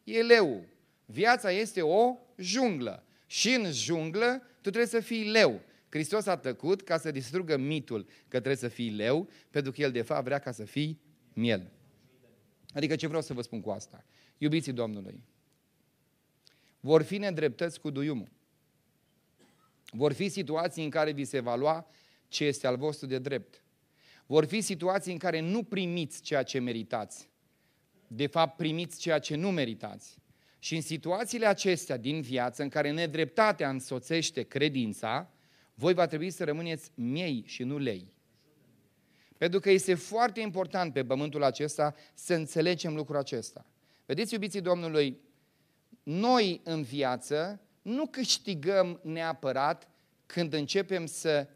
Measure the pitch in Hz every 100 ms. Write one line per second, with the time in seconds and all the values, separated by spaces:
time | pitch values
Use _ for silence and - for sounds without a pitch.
0 | - 226 233 233 170 104 82 _ _ _
1 | - 113 214 247 208 185 220 190 156 190
2 | 247 247 - - 180 220 254 160 117 92
3 | _ _ _ - 208 254 196 131 107 165
4 | 160 185 240 254 - _ 202 202 233 226
5 | - 226 214 220 170 104 - _ _ 151
6 | 151 214 208 170 127 117 151 196 - 165
7 | 160 135 117 170 170 143 135 156 - 113
8 | 98 - _ 127 123 135 120 - 117 104
9 | 107 147 196 - _ 147 135 135 143 120
10 | 110 147 127 139 139 113 107 - 156 156
11 | _ _ _ - 117 101 90 - - _
12 | _ _ _ _ _ _ - 143 151 156
13 | 160 160 - 123 117 113 107 101 - -
14 | _ _ _ _ 147 160 135 123 113 104
15 | 95 101 - _ _ _ _ _ _ _
16 | _ _ _ _ - _ _ _ 131 160
17 | 147 196 202 160 151 117 170 - 156 139
18 | 147 131 92 _ _ _ _ _ _ _
19 | _ _ _ _ _ _ _ _ - 110
20 | 147 139 196 196 147 156 175 - 151 156
21 | 156 143 131 139 120 120 147 160 - _
22 | _ _ _ - 147 139 131 123 151 147
23 | 139 131 131 131 - - _ _ _ _
24 | _ - _ 147 156 214 - 175 180 190
25 | 185 175 180 160 160 220 220 202 180 175
26 | 151 - - 147 131 135 123 113 104 117
27 | 101 - - _ _ _ _ _ _ _
28 | _ 113 143 170 160 - 160 160 175 -
29 | 170 151 143 151 196 175 123 110 107 98
30 | - - _ _ _ _ - 160 - 156
31 | 156 190 240 240 220 196 196 175 - 131
32 | 117 160 123 127 123 120 143 156 147 156
33 | 170 156 156 - 214 - 143 131 - 127
34 | - 165 160 - 113 139 151 131 113 98
35 | 110 127 180 _ _ _ _ - 160 180
36 | 170 156 180 165 165 151 170 160 - -
37 | 120 147 180 123 - - 127 143 131 95
38 | 92 _ _ _ _ _ _ _ _ _
39 | _ _ _ _ 170 190 196 190 190 180
40 | - 214 240 214 214 180 180 190 170 139
41 | 123 131 147 143 139 127 151 - 151 -
42 | - - - 170 156 165 165 175 175 151
43 | 143 147 135 123 110 - - _ _ _
44 | - 143 220 233 196 196 180 175 165 156
45 | 139 127 _ _ _ _ _ _ _ -
46 | - 170 233 254 202 170 - 160 127 143
47 | 131 127 - 147 175 202 _ _ 196 254
48 | 302 269 247 - - 170 156 196 180 175
49 | 156 160 165 160 139 131 143 175 - _
50 | _ _ _ - 165 156 143 196 185 185
51 | 165 - 165 147 139